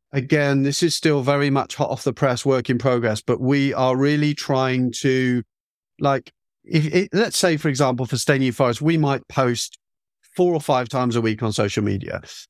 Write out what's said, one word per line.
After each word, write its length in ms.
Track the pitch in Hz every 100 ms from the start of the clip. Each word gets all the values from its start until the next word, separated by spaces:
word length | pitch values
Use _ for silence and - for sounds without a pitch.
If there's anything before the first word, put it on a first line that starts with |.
| _
again, 500 | 143 127 151 143 139
this 180 | 139 139
is 140 | 170 -
still 260 | 165 147
very 280 | 127 143 143
much 260 | 139 - -
hot 140 | 147
off 140 | 127
the 100 | -
press, 320 | 120 139 123 139
work 240 | 131 120
in 80 | 123
progress, 440 | 131 123 117 107
but 200 | - 120
we 320 | 131 143 139
are 240 | - 131 127
really 360 | 143 147 151
trying 580 | 147 - 135 131 127 127 117
to, 440 | 143 131 127 123 107 _ _ _ _ _
like, 320 | 143 135 - _ _ _
if 220 | - 165 151
it, 160 | 180 190
let's 240 | 185 220 -
say, 200 | 185 156
for 100 | 156
example, 380 | 131 139 127 127
for 120 | 123
Stay 200 | - 139
New 140 | 131
Forest, 300 | 117 131 117
we 160 | 151 165
might 300 | 147 135 -
post 500 | - 131 120 - - _ _ _ _ _ -
four 180 | 180
or 80 | 165
five 260 | 147 131 120
times 280 | 131 123 117
a 60 |
week 200 | 113 107
on 100 | 113
social 320 | 104 104 -
media. 380 | 101 98 82 90 - - -